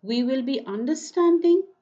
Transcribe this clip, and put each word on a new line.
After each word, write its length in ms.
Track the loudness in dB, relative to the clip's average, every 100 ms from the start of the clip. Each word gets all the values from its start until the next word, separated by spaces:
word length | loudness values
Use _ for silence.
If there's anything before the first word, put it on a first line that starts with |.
we 200 | -4 -2
will 200 | -2 -2
be 220 | -4 -6
understanding 1000 | -6 -6 -4 -6 -6 0 2 4 4 2 2 _